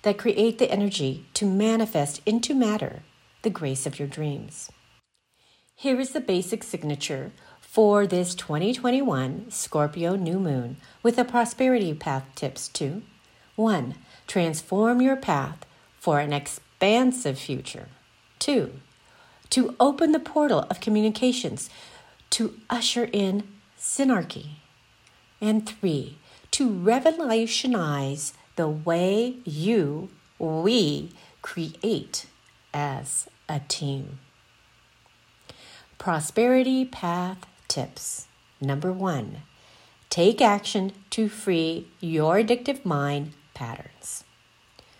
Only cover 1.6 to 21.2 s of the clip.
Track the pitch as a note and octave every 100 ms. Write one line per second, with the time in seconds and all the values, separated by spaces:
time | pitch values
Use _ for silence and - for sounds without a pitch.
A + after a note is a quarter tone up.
1.6 | A3 A3+ A3 - - - - A#3 A#3 C4+
2.6 | G#3+ G#3+ - - - _ _ _ A3 F3
3.6 | C#3+ C3 C#3+ C#3 C#3+ D3+ D3+ C#3 G#2+ -
4.6 | - _ _ _ _ _ _ _ _ _
5.6 | _ _ C#4 B3+ C4 D4+ B3+ F3+ F3+ A3
6.6 | - D#3 D3+ D3 - C3+ C#3 - - -
7.6 | - - G#3 G#3 G3+ F3+ F3+ - - D3+
8.6 | G3 B3 B3 C4 C4 C3+ C3 E3 A#3 -
9.6 | - D3+ D3 D3+ E3+ G3 E3+ F#3 F3 C3
10.6 | A#2+ C#3 - - A#3 A#3+ B3 B3 A#3 -
11.6 | C4 B3 F3 D3+ D#3 C3+ C3 - C#3 -
12.6 | - - C#3 G3 - _ _ _ _ -
13.6 | A3 F3+ B2 C#3 - - - F#3+ E3+ D#3
14.6 | - F#3+ A3+ B3 C4 C4+ G#3+ C#3+ C#3 D#3
15.6 | - _ _ _ F3 D3 D3 C#3+ C#3+ -
16.6 | - _ G3 A#3 B3+ B3+ D3 C3+ - C3
17.6 | - - - - _ _ _ _ - C4
18.6 | C#3+ C3+ - _ _ - - - - C4
19.6 | A#3+ - C#4 C#4+ D#4+ D#4 D#4+ D#4 D4 E3+
20.6 | - - A3 G#3+ A3 G#3+